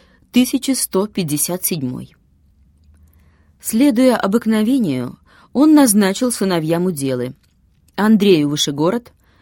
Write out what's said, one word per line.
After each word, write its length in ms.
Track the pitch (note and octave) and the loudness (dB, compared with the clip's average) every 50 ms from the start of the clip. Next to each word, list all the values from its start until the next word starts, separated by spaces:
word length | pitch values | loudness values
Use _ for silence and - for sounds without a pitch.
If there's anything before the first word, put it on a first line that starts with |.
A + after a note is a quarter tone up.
| _ _ _ _ _ _ | _ _ _ _ _ _
тысяча 420 | - B3 B3+ - - B3 - C4+ C4 | 0 0 2 2 -2 -4 -4 -4 -4
сто 320 | - - - - F#3+ G#3 | -4 -4 -4 -2 -4 -4
пятьдесят 580 | G#3+ - G3 F3+ D3 D3 D3 - - F3 F3+ - | -2 -4 -6 -4 -4 -4 -4 -4 -4 -6 -6 -6
седьмой. 520 | - F#3+ D#3 C3 B2 B2+ A#2+ B2+ - _ _ _ _ _ _ _ _ _ _ _ _ _ _ _ _ _ _ _ _ _ _ _ _ _ _ _ _ _ _ | -6 -6 -6 -6 -8 -8 -10 -14 -18 _ _ _ _ _ _ _ _ _ _ _ _ _ _ _ _ _ _ _ _ _ _ _ _ _ _ _ _ _ _
Следуя 540 | - - A3 A3+ C#4+ D4 A3 A#3+ C4 B3+ A#3 | -10 -6 0 2 2 2 2 2 2 2 2
обыкновению, 1040 | - - G3 G3+ A#3 - A3 A3 G#3+ G#3+ A3+ C#4 C4+ G#3+ D#3 C3 B2+ A#2+ - - - _ _ _ _ _ _ | 2 0 -2 -2 -2 0 0 0 0 0 0 0 0 -2 -2 -2 -4 -6 -8 -10 -16 _ _ _ _ _ _
он 200 | - A#3+ D4+ D#4 | -2 2 4 4
назначил 600 | D#4 D4 C#4 A#3 G3 G#3+ G3+ F#3 G3 - B3+ B3 | 6 6 4 4 4 2 2 2 0 -2 -4 -4
сыновьям 540 | A#3 - G#3 F#3+ F3+ E3 D#3 D#3 E3 E3+ F3+ | -2 -4 -2 -2 -2 -2 0 -2 -2 0 -2
уделы: 500 | F#3 E3+ C#3 C3+ C3+ B2+ B2 A#2+ B2+ C3+ - _ _ _ _ _ _ _ _ _ _ _ | -2 -4 -4 -4 -4 -4 -4 -6 -8 -10 -14 _ _ _ _ _ _ _ _ _ _ _
Андрею 540 | - G3+ G#3+ A3+ F#3+ G#3 G3+ F3+ D3+ D3 C#3+ | 0 2 4 4 4 6 4 4 4 2 0
Вышегород, 640 | D3 D3 - D3+ C#3+ C#3 D#3 F3 A#3 A#3+ - - _ _ _ _ _ _ | -2 -4 -4 -4 -2 -2 -2 -2 -2 -4 -6 -12 _ _ _ _ _ _